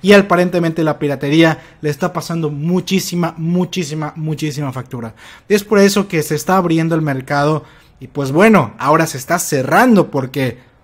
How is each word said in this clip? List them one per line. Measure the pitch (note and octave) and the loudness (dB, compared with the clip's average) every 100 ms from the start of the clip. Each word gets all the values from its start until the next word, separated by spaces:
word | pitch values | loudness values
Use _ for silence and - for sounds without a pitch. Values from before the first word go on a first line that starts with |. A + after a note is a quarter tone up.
y | F#3 | 6
aparentemente | G3+ G3 F3 F3+ F3 E3+ E3 | 4 6 2 2 0 -2 0
la | D#3 D3 | -2 -2
piratería | D3 C#3 C#3+ D#3 E3 D#3+ - _ | -4 -4 0 2 2 2 -10 _
le | D3+ | -6
está | C#3+ F3+ | -4 -4
pasando | F3+ - E3+ D#3 | -6 -6 -6 -6
muchísima, | D3 D#3 F3+ F3+ F#3+ F3 F3 E3+ E3+ | -4 -2 -2 0 -2 -2 -4 -4 -4
muchísima, | E3 F3 F3 F#3+ D#3 D#3 D3+ D#3+ | -2 -2 -2 -4 -6 -6 -8 -8
muchísima | D#3 D3+ D#3 C3+ C#3+ | -8 -4 -6 -6 -8
factura. | C3 - B2+ A#2 - - - _ | -8 -10 -12 -12 -16 -20 -20 _
Es | G#3 | -2
por | G#3 G#3 | 2 4
eso | G3+ G3+ G3 | 4 2 -2
que | E3 | -2
se | D3+ D3+ | -2 -4
está | - F#3+ | 0 0
abriendo | F3 D#3+ D#3+ | 2 0 0
el | E3 | 0
mercado | D#3 C3+ C3 C#3+ D3 D#3 - - _ _ | -2 -4 -4 -2 0 -2 -6 -20 _ _
y | C3 | -14
pues | - C#3 | -6 -2
bueno, | C#3+ G#3+ G#3 A#2+ - | 4 6 6 2 -4
ahora | C3 D#3 D#3+ | 0 2 2
se | C3+ | -4
está | - F3 | -4 -4
cerrando | - C#3+ B2+ E3 B3+ G#3+ D#3 | 0 -2 2 2 6 4 4
porque | C#3+ C3 C#3+ C3 A2+ _ _ | -2 -6 -4 -4 -4 _ _